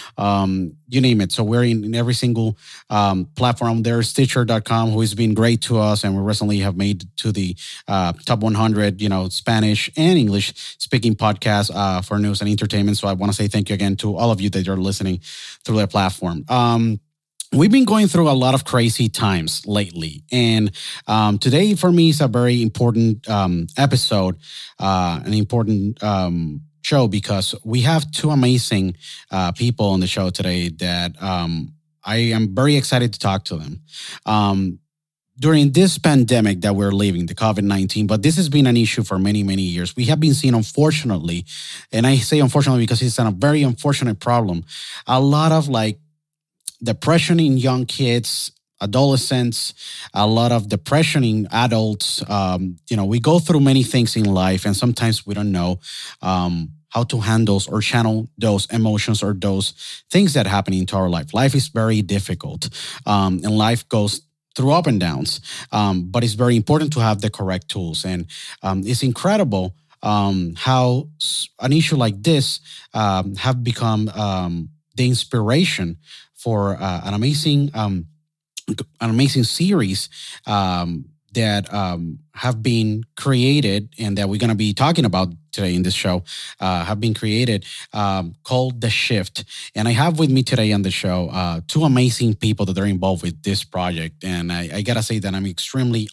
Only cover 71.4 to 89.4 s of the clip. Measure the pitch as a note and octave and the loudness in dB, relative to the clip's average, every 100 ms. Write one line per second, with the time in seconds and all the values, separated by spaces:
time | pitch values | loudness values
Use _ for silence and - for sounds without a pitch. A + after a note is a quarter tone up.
71.4 | - - B2 D#3+ D#3+ D3+ A#2 G2+ G#2+ D3+ | -8 -6 0 2 2 2 0 0 2 2
72.4 | - - - - - A2+ G#2+ F#2+ F#2+ G2 | 0 -6 -12 -20 -10 -2 0 0 -2 -4
73.4 | B2+ B2+ A#2+ A#2 A#2+ G#2+ G#2+ G#2+ G#2 F#2+ | -2 -2 -2 -2 0 0 -2 -4 -4 -2
74.4 | F2 E2+ D#2+ - _ - B2+ B2 - B2 | -2 -4 -8 -14 _ -2 0 0 -2 -2
75.4 | G#2+ C#3 F3+ - F2 E2+ - - - _ | 2 2 2 -2 -6 -8 -16 -20 -20 _
76.4 | A#2+ G#2+ G2+ F#2+ F#2+ F2 F2+ G2+ B2 D3 | -4 0 0 -2 -4 -4 -4 -2 0 0
77.4 | D#3 C#3+ C#3+ A2+ G#2 F#2+ E2 _ _ _ | 2 2 0 -2 -2 -4 -6 _ _ _
78.4 | _ - - G#2+ B2 _ A2+ A2+ C#3 C3+ | _ -16 -10 -8 -10 _ -2 2 2 2
79.4 | A2+ - F3+ F#3+ G2+ G2 - - - - | 0 0 0 2 0 -2 -8 -12 -18 -14
80.4 | - G#2 F#2+ F2+ F2 E2 - _ _ A#2+ | -4 -2 0 -2 -4 -6 -10 _ _ -2
81.4 | A2 G#2 F#2 G#2 F#2+ F2 E2 D#2 - - | 0 -2 -4 -4 -4 -4 -8 -10 -18 -6
82.4 | B2 A2+ A2+ A#2 A2 G#2+ A2+ - C#3 C3 | -4 -2 0 0 0 -2 -6 -6 0 2
83.4 | B2+ D3 A#2 G2 G#2 - A2 G2 G2 G#2 | 4 2 2 -2 -4 -8 -4 -2 -2 0
84.4 | A#2 G#2+ G#2+ G2 C#3 E3+ A#2 F#2 F#2 E2 | 0 0 -2 0 0 2 0 0 -2 -6
85.4 | _ - F#2+ F2+ F2+ F#2 G2 F2+ F2 - | _ -6 -2 0 -2 -2 -2 -2 -4 -12
86.4 | - - F#2 F2+ E2+ G#2+ A2+ G#2+ A2 G#2+ | -16 -6 -4 -2 -2 -4 -2 -2 -2 0
87.4 | B2 G#2 - - - G#2+ G2+ F#2+ E2+ - | 0 -2 -4 -14 -10 -4 -2 -2 -6 -10
88.4 | - B2+ C3 B2 A2+ - - A2 F#2 - | -4 -2 0 -2 -2 -2 0 -2 -4 -8